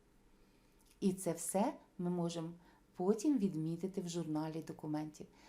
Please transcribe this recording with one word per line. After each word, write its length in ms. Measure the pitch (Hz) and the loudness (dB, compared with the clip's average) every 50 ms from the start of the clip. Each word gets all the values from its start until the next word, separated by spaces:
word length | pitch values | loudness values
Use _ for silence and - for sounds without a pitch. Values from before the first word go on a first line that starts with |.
| _ _ _ _ _ _ - - - - _ _ _ _ _ _ - - - - | _ _ _ _ _ _ -20 -20 -20 -20 _ _ _ _ _ _ -20 -20 -6 0
І 120 | - 196 185 | 2 2 2
це 200 | 185 - 175 160 | 2 0 -2 -2
все 420 | 165 - - - 190 214 - 247 - - - _ - | -2 -2 0 2 2 2 2 0 -4 -10 -16 _ -4
ми 120 | 180 175 | -2 0
можемо 400 | 180 175 170 170 170 170 160 165 170 170 - - - - _ _ _ | 0 2 0 0 -2 -2 -6 -6 -8 -12 -18 -20 -20 -20 _ _ _
потім 420 | - 180 190 214 214 - 311 285 247 | 0 4 4 4 4 4 4 4 4
відмітити 600 | 202 185 151 156 156 160 165 170 190 190 - 202 | 4 2 2 0 0 -2 -2 -2 -4 -4 -4 -4
в 80 | 185 175 | -4 -2
журналі 540 | 165 175 165 151 156 151 156 160 156 160 190 | -2 -2 -2 0 0 -2 -2 -2 -4 -6 -6
документів. 640 | - 156 - - 156 151 151 156 156 151 - - - - - - | -8 -10 -8 -6 -4 -2 -2 -4 -6 -8 -12 -16 -18 -18 -20 -20